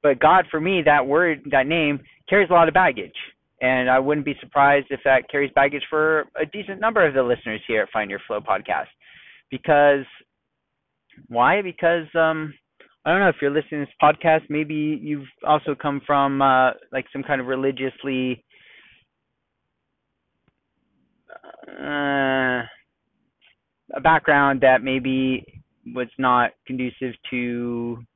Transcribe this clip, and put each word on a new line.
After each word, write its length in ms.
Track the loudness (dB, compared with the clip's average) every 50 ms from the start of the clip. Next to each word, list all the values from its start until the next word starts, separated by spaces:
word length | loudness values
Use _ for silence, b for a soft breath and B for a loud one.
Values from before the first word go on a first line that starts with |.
but 180 | 2 0 0 4
God 260 | 4 4 4 4 2 0
for 120 | -4 -4
me, 200 | -2 -2 -2 0 2
that 200 | 2 2 2 2
word, 360 | 2 0 2 2 2 0 -4 -6 -2
that 160 | 0 0 0
name 320 | 0 0 0 0 -2 -2 -4 b b b b b 0
carries 200 | 2 2 2 4
a 40 | 4
lot 160 | 4 4 4
of 40 | 4
baggage. 380 | 2 2 2 0 -2 -12 -14 _ -18 -18 -20 _ _ _ _ _ _
And 280 | -2 0 0 0 2 2
I 100 | 2 2
wouldn't 260 | 2 2 -2 -2 -2
be 120 | -6 -8 -10
surprised 480 | -14 -4 _ 4 4 6 4 2 0 _
if 120 | -10 -4 0
that 260 | 2 2 2 2 -2
carries 220 | -4 -4 -4 0 _
baggage 300 | 2 2 2 0 -6 -10 -4
for 400 | -2 0 0 2 0 0 -2 -4 _ -8
a 40 | -8
decent 340 | -8 -8 -14 -12 -12 -10 -4
number 260 | -4 -2 2 2 2
of 80 | 2 2
the 80 | 0
listeners 380 | 0 0 0 -4 -4 -8 -8 -8 -6
here 140 | -2 -2 -2
at 100 | -2 -2
Find 180 | -4 -6 -6 -4
Your 120 | -8 -12 -8
Flow 140 | -8 -8 -8
podcast. 480 | -2 -2 -4 -4 -2 -4 -6 -6 -6 -10 _ _ b b b b b b b b b b
Because, 540 | -16 -10 -2 2 2 4 4 4 2 2 -2 -10 -20 -20 _ _ _ _ _ _ _ _ _ _ _ _ _ _ _ _ _ _ _ -20 -20
why? 340 | _ 0 2 2 4 2 0
Because, 460 | -2 -6 -8 -2 0 0 0 0 -4 -4 0
um, 380 | 0 0 2 0 -2 -6 -10 -14 _ _ _ _ _ b b b b _
I 60 | 0
don't 80 | 0 2
know, 80 | 2 2
if 80 | 0 0
you're 100 | -2 -2
listening 300 | -2 -2 -4 _ -8 -10
to 40 | -10
this 100 | -10 -4 _
podcast, 480 | 2 2 2 2 2 2 2 2 0 _
maybe 500 | -4 -4 -4 -4 -4 -4 -4 -4 -4 -6
you've 260 | -6 -8 -8 -8 -10 -16 _ _ -2
also 280 | 0 0 0 0 -4 -8
come 280 | -4 -4 -6 -6 -6 -4
from, 360 | -2 0 0 0 0 0 0
uh, 300 | 2 2 4 4 2 2 0 -4 -16 _
like, 140 | -10 -10 -10 -8
some 120 | -12 -12 -6
kind 160 | -4 -4 -4
of 60 | -4
religiously, 960 | -6 -6 -2 -2 -4 -4 -4 -8 -8 -8 -8 -8 -6 -4 -4 -4 -4 -6 -8 _ b b b b b b b b b b b b b _ _ _ _ _ _ _ _ _ _ _ _ _ _ _ _ _ _ _ _ _ _ _ _ _ _ _ _ _ _ _ _ _ _ _ _ _ _ _ _ _ _ _ _ -20 -20 -20 -20 -20 -20 -20
uh, 960 | -20 -16 -12 -10 -6 -4 -4 -2 -2 -2 0 0 0 0 0 0 0 -2 -4 -6 -10 B B B _ _ _ _ _ _ _ _ _ _ _ b b b _ _ _ _ _ _ _ -12
a 80 | -2 2
background 580 | 2 2 2 2 2 4 4 4 2 2 4
that 220 | 4 4 4 4 2
maybe 600 | -2 -4 -4 -2 -2 -2 0 0 -2 -2 -4 -8 -14 _ -20 _ _ _ _ _ -14 -8
was 160 | -8 -8 -8 _
not 340 | -2 0 2 4 4 2 0 -2 _ _
conducive 480 | -10 -8 -6 -6 -8 -8 -8 -10 -10 -10 -10 _ -10
to 720 | -8 -6 -6 -4 -6 -6 -6 -6 -6 -6 -6 -8 -8 -10 -14 _ _